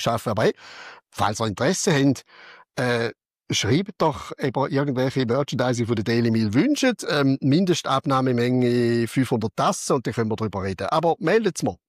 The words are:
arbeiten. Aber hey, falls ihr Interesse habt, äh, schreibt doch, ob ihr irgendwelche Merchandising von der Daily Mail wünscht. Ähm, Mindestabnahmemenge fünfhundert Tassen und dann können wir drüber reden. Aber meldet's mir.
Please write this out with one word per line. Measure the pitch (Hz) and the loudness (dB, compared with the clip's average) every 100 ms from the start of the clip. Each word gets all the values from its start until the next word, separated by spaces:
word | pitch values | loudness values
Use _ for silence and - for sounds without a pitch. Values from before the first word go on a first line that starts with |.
| - | -2
arbeiten. | 117 123 | -2 -2
Aber | 104 | 0
hey, | 160 - - - - - _ | 0 0 -10 -20 -20 -20 _
falls | - 101 110 | -4 -4 -2
ihr | 110 | -4
Interesse | 92 131 185 208 | 0 0 0 0
habt, | 143 139 127 - - - - _ - | 4 2 2 -6 -20 -20 -20 _ -4
äh, | 127 120 117 - _ _ - | -2 0 -2 -6 _ _ -6
schreibt | 117 101 143 202 - | -4 0 0 -2 -2
doch, | 160 92 - | -2 -2 -10
ob | - 143 135 | -6 -4 -2
ihr | 139 | 0
irgendwelche | 135 143 127 131 135 120 | 0 0 0 0 0 0
Merchandising | 127 147 123 127 120 110 | 0 -2 -2 0 0 0
von | 113 | -2
der | |
Daily | 113 117 117 | 0 2 2
Mail | 113 110 | 2 2
wünscht. | 117 247 285 262 220 - | 2 2 2 0 0 -2
Ähm, | 147 139 135 | 0 2 2
Mindestabnahmemenge | 139 151 185 165 - 135 139 131 131 120 123 127 123 120 117 117 117 | 2 2 2 0 0 -2 0 0 2 0 2 2 2 2 2 2 0
fünfhundert | - 127 123 107 - | 0 0 0 -2 -2
Tassen | 156 190 - 147 | -2 -2 -2 -2
und | - | -2
dann | |
können | 117 110 | -2 -2
wir | 110 | -2
drüber | 110 98 | -4 -4
reden. | 98 90 95 | -4 -4 -2
Aber | 160 170 156 | 0 0 0
meldet's | 165 220 214 - | 2 2 2 -2
mir. | 123 90 | -4 -6